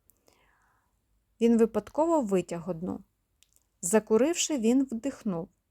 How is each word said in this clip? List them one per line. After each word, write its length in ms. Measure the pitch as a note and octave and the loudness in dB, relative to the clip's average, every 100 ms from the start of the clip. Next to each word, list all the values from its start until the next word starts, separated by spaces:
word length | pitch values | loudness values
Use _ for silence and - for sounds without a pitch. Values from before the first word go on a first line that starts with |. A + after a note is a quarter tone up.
| _ _ _ _ _ _ _ _ _ _ _ _ _ - | _ _ _ _ _ _ _ _ _ _ _ _ _ 0
Він 180 | A#3 A3+ | 2 4
випадково 640 | A3+ G#3+ - - E4 D#4+ | 2 0 -6 -2 0 0
витяг 500 | G#3+ F#3+ F3 E3+ D#3+ | 0 -2 -2 -8 -8
одну. 300 | E3 F3+ - - _ _ _ _ _ _ _ | -8 -8 -10 -12 _ _ _ _ _ _ _
Закуривши, 800 | F3 G#3+ G#3+ A3 C#4 F4 - D4 | 0 0 2 2 2 0 -2 0
він 260 | A3 B3+ | 2 2
вдихнув. 640 | C4+ A3+ C#4 - G#3+ E3+ - _ _ | 0 -4 -8 -6 -6 -6 -6 _ _